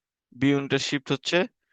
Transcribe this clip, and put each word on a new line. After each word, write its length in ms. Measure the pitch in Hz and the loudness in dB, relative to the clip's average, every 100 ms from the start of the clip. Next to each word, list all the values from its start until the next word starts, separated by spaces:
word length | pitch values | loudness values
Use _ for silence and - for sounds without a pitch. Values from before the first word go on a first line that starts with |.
| _ _ _ 123 | _ _ _ 0
বি 120 | 139 | 2
ইউনিটের 360 | 143 139 135 | 2 0 -2
শিফট 240 | - 143 - | -2 -4 -2
হচ্ছে 280 | 139 - 175 247 _ _ | -4 0 -2 -2 _ _